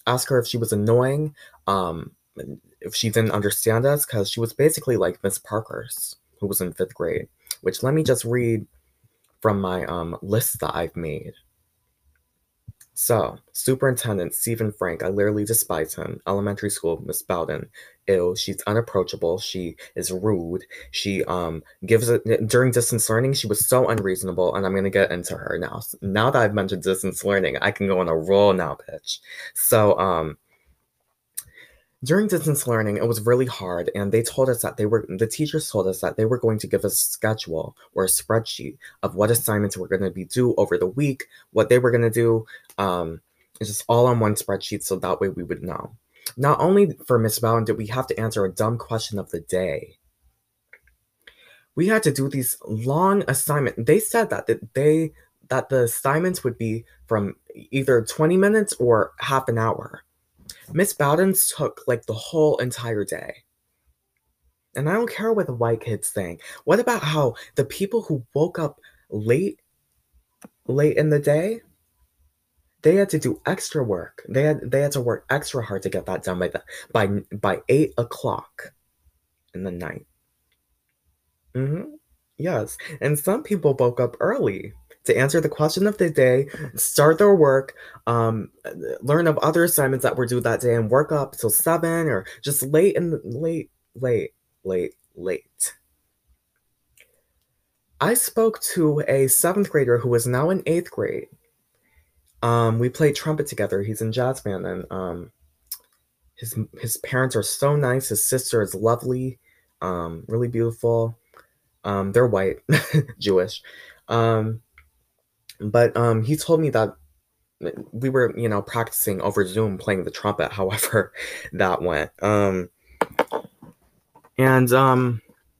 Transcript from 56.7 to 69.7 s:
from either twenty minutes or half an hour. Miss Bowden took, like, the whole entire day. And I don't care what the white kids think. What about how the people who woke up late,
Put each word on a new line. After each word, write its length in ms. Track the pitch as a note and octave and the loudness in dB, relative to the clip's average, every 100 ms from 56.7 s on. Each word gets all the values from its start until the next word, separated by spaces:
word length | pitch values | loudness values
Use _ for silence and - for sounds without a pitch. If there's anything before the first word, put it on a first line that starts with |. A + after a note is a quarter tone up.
| A2+ - _ - | -4 -8 _ -4
from 280 | G#2+ G2+ - - | -2 -2 -6 -16
either 520 | - - C3+ C3 A#2+ A2 | -20 -6 -2 2 2 2
twenty 320 | - D#3 F#3 | 0 2 4
minutes 360 | G3+ A3 G#3 - | 4 4 0 0
or 320 | A#2+ A2 - - | 4 4 2 -4
half 300 | B2+ C3+ - | -2 -2 0
an 80 | A2+ | 0
hour. 460 | A2+ - - - - _ _ _ - - - | 0 -2 -8 -18 -20 _ _ _ -20 -20 -4
Miss 200 | D#3 G3+ | 0 0
Bowden 400 | - C#3+ E3 F#3+ F#3 - - | 2 2 4 2 2 0 -2
took, 260 | B2 - - | -4 -4 -4
like, 180 | A#2+ - | -4 -4
the 80 | |
whole 440 | A2 - E3 D3+ - | -10 -4 2 4 2
entire 460 | B2 A#2 A#2 G#2+ | -2 -4 -4 -2
day. 400 | G2 - - - _ _ _ _ _ _ _ _ _ _ _ _ _ - | -2 -6 -10 -14 _ _ _ _ _ _ _ _ _ _ _ _ _ -6
And 140 | D3+ | -2
I 40 | |
don't 160 | E3+ A#3 | 0 -2
care 240 | - A3 | -2 0
what 140 | G#3+ E3+ | 0 0
the 60 | |
white 280 | A#2+ A#2 A2+ | 0 0 0
kids 280 | - G#2 - | -2 -6 -4
think. 320 | G#2 F2 E2+ - - - | -6 -6 -8 -16 -6 2
What 140 | G3+ | 2
about 240 | B3 A3 | 2 0
how 320 | D3+ D#3 C3 - - - | 0 0 0 -2 -6 -4
the 100 | C3 | -2
people 380 | - G3 A#3 | -4 -4 -2
who 200 | - C#3 A#2 | -2 -4 -4
woke 260 | C#3 E3+ E3+ | -2 -2 -2
up 200 | D#3 - _ _ - | -6 -8 _ _ -10
late, 520 | G#2+ A2 C3+ G3+ - _ | -4 0 2 0 -6 _